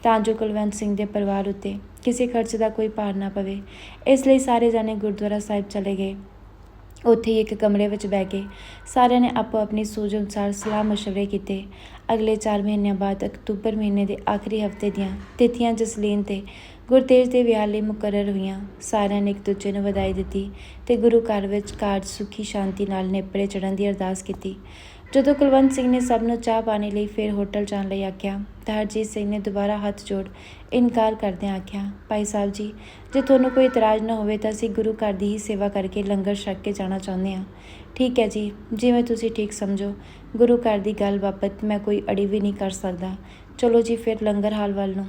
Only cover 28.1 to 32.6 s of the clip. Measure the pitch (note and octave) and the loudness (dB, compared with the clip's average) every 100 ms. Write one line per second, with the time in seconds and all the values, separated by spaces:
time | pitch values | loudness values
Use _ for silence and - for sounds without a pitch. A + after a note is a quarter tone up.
28.1 | F#3+ G3+ G3 G3+ - - G#3+ G#3+ G#3+ G#3+ | -6 -6 -6 -8 -10 -6 -2 -2 -2 -4
29.1 | G#3+ G#3 G#3 G#3 G3+ G3+ G#3 G#3 G3+ - | -4 -4 -2 -2 -2 0 0 -2 -6 -6
30.1 | G3 F#3+ - - - - B3 A#3+ A#3 A3 | -6 -6 -12 -20 -20 -2 2 2 4 2
31.1 | A3 G#3 F3+ G3+ F#3+ F#3+ G3+ G3+ G3+ - | 2 -4 -4 -6 -6 -8 -8 -8 -10 -6
32.1 | G#3+ G#3 G#3 G3+ G3+ | -4 -2 0 -2 -2